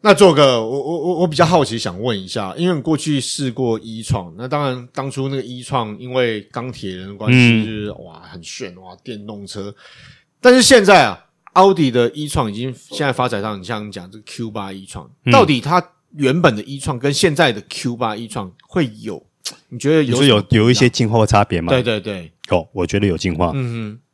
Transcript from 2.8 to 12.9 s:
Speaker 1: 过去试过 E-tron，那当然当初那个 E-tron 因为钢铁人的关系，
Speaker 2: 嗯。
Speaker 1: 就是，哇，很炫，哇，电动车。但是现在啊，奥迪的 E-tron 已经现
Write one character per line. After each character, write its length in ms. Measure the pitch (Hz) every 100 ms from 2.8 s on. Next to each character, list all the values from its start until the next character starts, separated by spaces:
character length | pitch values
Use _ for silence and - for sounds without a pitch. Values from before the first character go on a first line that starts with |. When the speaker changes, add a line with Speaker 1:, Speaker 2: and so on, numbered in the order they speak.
Speaker 1:
过 160 | 131 151
去 240 | 156 143
试 300 | 123 - 135
过 280 | 117 127 110
E-tron， 540 | 113 113 110 113 87 82
那 100 | 123
当 160 | 147
然 240 | 143 127 120
当 160 | - 135
初 180 | 135 135
那 80 | 135
个 60 |
E-tron 560 | 120 123 123 135 110 104
因 120 | 123
为 280 | 127 123 107
钢 300 | - 120 123
铁 240 | - 98 92
人 120 | 95
的 60 |
关 160 | 101 107
系， 80 | 127
Speaker 2:
嗯。 280 | 120 113 110
Speaker 1:
就 40 |
是， 200 | 107 104
哇， 320 | - - 80
很 200 | - 90
炫， 320 | 82 - 110 90
哇， 200 | 92 92
电 220 | - 107 104
动 200 | 104 98
车。 280 | 104 98 - - - - - _ _
但 140 | 247
是 80 | 254
现 200 | 233 247
在 220 | 196 190
啊， 220 | 123 90 _ _ -
奥 220 | - 196
迪 160 | 185 143
的 180 | 120 117
E-tron 380 | 147 147 160 113
已 60 |
经 200 | 104 127
现 320 | 123 _